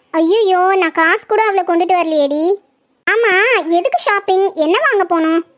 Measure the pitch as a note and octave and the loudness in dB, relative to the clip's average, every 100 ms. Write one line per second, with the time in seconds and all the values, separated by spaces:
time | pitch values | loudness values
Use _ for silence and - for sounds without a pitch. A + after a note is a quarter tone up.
0 | _ D#4+ E4 A4 G4 F4+ F#4 F#4+ E4 E4 | _ -2 0 2 2 2 2 0 0 0
1 | D#4+ G#4 - G#4+ A4 G4 F4+ E4+ F4+ F4+ | 0 0 -2 -2 0 -2 -2 0 0 0
2 | E4 D#4 C#4 D4+ E4+ G4+ _ _ _ _ | 0 0 0 0 -2 -2 _ _ _ _
3 | - G#4+ A4+ F#4 A#4 A4 D#4 E4+ C5 F5 | -2 0 2 2 2 0 0 0 0 -2
4 | - G4+ - F#4+ G4 D#4+ D#4 A4+ D5+ G#4 | -2 -2 0 0 0 -2 0 0 0 0
5 | F4+ E4+ D#4+ E4 - | 0 -2 0 -2 -4